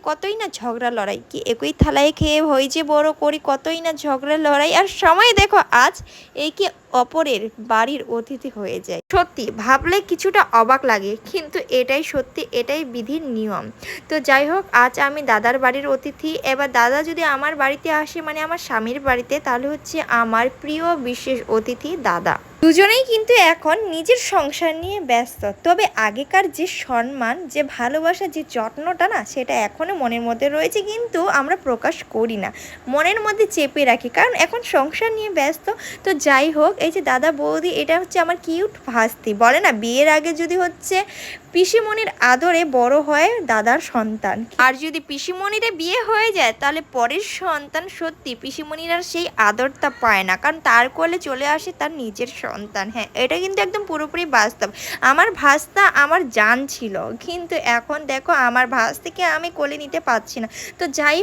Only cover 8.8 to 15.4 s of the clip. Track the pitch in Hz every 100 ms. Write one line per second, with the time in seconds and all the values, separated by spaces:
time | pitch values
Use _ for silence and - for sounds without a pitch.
8.8 | 196 175 - 381 349 - 233 220 214 269
9.8 | 320 392 - 339 392 392 - 226 226 269
10.8 | 269 214 196 220 - 381 302 349 - 254
11.8 | 247 269 320 285 254 - - - 233 294
12.8 | 285 240 214 311 302 226 214 190 - -
13.8 | - - - 311 262 269 294 370 381 240
14.8 | 247 254 277 294 269 214